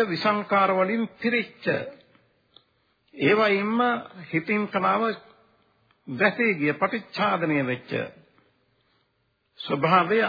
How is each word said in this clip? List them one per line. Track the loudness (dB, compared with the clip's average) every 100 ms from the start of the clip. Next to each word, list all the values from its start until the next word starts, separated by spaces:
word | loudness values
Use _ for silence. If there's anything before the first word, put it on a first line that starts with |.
විසංකාර | -2 0 0 0 0 2 4
වලින් | 4 2 0 -4
පිරිච්ච, | -4 -2 0 -2 -6 -4 -2 -6 -14 _ _ _ _ _ -20 _ _ _ _ _
ඒවයින්ම | -2 2 4 4 2 0 0 0 -2 -6 -16
හිතින් | -6 -6 -2 -2 -2
කලාව | -2 0 0 -2 -4 -12 -20 _ _ _ _ _ _ -12
වැසී | 0 0 2 0
ගිය | 0 0
පටිච්ඡාදනය | 0 -2 -4 -8 -4 -2 0 0 0
වෙච්ච | 0 -4 -6 -6 -6 -12 _ _ _ _ _ _ _ _ _ _ _ _ _ -16
ස්වභාවය | -6 -2 4 4 4 2